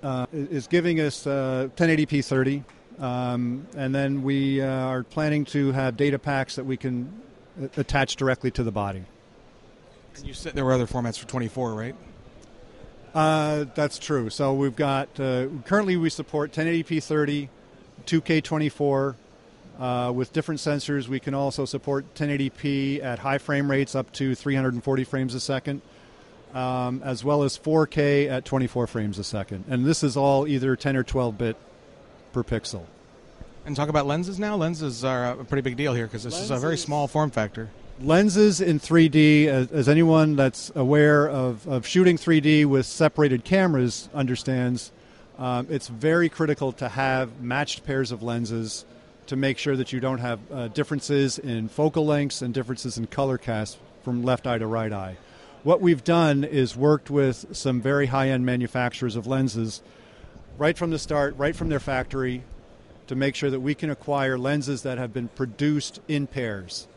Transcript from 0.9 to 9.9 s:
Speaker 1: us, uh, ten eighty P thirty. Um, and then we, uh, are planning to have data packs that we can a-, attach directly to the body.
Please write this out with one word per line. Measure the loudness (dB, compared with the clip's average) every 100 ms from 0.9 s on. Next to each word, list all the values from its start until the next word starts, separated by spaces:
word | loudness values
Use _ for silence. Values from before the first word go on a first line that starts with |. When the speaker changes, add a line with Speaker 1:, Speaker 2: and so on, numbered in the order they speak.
| 2
Speaker 1:
us, | 0 -2 -4
uh, | -2 -2 -2 -4
ten | 2 2
eighty | 4 2
P | 0
thirty. | 0 2 2 0 -8 -20 -20 -10
Um, | -6 -4 -2 -2 -2 -4 -10 -8
and | -4
then | 0 0 0
we, | 0 0 2 0
uh, | 0
are | -2 -2 -4
planning | -4 -2 0 0 0
to | 0 2
have | 2 -2 0
data | 0 0
packs | -2 -2 -2
that | -6
we | -6 -4
can | -4 -4 -6 -12 -20 -20 -20 -12
a-, | -10 -6
attach | -2 0 0
directly | 0 -2 0 -2
to | -2
the | -4
body. | -2 -6 -6 -12 -20 _ -20 -20 -20 -20 -20 -20